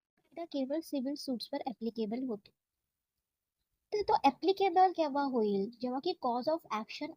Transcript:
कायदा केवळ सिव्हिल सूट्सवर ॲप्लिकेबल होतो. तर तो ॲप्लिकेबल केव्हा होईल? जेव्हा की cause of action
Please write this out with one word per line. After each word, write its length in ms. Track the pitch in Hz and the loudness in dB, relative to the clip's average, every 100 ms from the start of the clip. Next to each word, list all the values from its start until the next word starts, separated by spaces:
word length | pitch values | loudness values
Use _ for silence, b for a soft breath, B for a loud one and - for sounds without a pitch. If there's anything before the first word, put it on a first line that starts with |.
| _ _ | _ _
कायदा 280 | _ 294 339 | _ -14 -6
केवळ 280 | 285 262 311 | -4 -2 -2
सिव्हिल 320 | - 285 254 294 | -2 -2 -2 -4
सूट्सवर 440 | - 240 - 285 277 | -4 -4 -4 -6 -6
ॲप्लिकेबल 580 | - 226 226 214 233 | -4 -6 -2 -4 -2
होतो. 280 | 262 208 _ _ _ _ _ _ _ _ _ _ _ _ _ _ _ | -4 -6 _ _ _ _ _ _ _ _ _ _ _ _ _ _ _
तर 80 | 415 | -2
तो 160 | 403 427 | 2 4
ॲप्लिकेबल 680 | 277 - 330 381 392 359 381 349 | 4 2 -2 2 4 6 4 4
केव्हा 260 | 302 277 | 0 2
होईल? 460 | 277 247 214 196 208 - | 0 2 2 2 -2 -4
जेव्हा 180 | 247 262 | -4 -2
की 100 | 349 - 254 | -4 -2 -2
cause 260 | 240 277 | -2 0
of 240 | 330 - 214 | -2 -2 -8
action 360 | 226 - 302 | -6 -8 -8